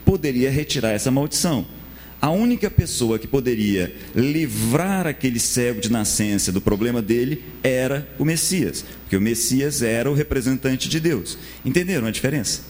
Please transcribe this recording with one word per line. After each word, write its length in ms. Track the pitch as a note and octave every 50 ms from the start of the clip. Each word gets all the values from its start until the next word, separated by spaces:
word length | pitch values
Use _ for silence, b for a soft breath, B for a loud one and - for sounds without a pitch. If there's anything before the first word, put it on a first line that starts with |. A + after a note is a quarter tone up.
| -
poderia 480 | - G3 F#3 D3 D3 C3 B2 B2+ C3+
retirar 380 | C3+ D3 D3+ - - C#3+ A#2 A2
essa 200 | G#2+ G#2 - C3+
maldição. 560 | B2+ C3+ C#3+ D3+ - - - F3+ D3+ A#2 E2+ - - B B B B B B B B B
A 100 | - C#3+
única 380 | E3 F#3+ A3+ A#3+ B3 - - G3
pessoa 480 | - - F3+ D#3+ - - B2 A2+ A2
que 100 | A2 -
poderia 680 | - - C#3 B2 B2+ A#2+ G#2+ G#2+ G#2 G2+ F#2+ F2 E2+ B B B B B
livrar 960 | - B2 C#3+ D3 D#3+ E3 C3+ G#2+ G#2+ A2 A2+ A#2+ D3+ E3+ F#3+ G3 F#3+ F3+
aquele 320 | D#3+ C#3 - - C3 A#2+ A#2
cego 400 | - - - B2+ B2 A#2+ B2 G#2+
de 100 | F#2+ A2
nascença 640 | A#2 A2+ G#2 G2+ - - G#2+ G#2 G2+ G2 - -
do 80 | F2+ F#2+
problema 420 | - A2 G#2 G2 A2 A#2+ A#2+ A#2+
dele 440 | G#2+ G2 A2+ A#2+ B2 C3+ D3+ - - - - - -
era 460 | C3 B2+ B2+ B2+ C3 C#3 C#3+ D3 - - -
o 60 | C#3+
Messias, 580 | D#3 E3 D#3+ - - F#3+ F#3 C3+ F2 - - - B B B B
porque 120 | - -
o 60 | F#2+
Messias 600 | G2+ A2+ A#2 A2 - - B2+ C3 C#3 D3 C#3+ C3+
era 300 | A#2+ A2+ A2+ A#2 A#2+ C3+
o 20 | D3
representante 760 | C#3 D3+ - - C3+ A#2 B2+ C3 B2+ - C#3 C3 C3 - -
de 100 | C#3 E3
Deus. 380 | D#3+ E3+ D#3 G#2+ E2 - - B B B B B B
Entenderam 440 | B2+ C3+ F3 F3+ F3+ F#3+ D3 A2
a 40 | A2+
diferença? 500 | G#2 - - C3 D3+ D3 G2+ - - - -